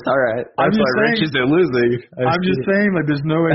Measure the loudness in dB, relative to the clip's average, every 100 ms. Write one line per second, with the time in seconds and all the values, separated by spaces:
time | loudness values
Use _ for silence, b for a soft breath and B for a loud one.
0 | 0 0 0 -2 -6 -2 0 2 0 0
1 | 0 0 -2 0 2 2 2 2 0 0
2 | -6 -4 -2 0 -2 -2 0 0 0 0
3 | -2 -2 -2 0 2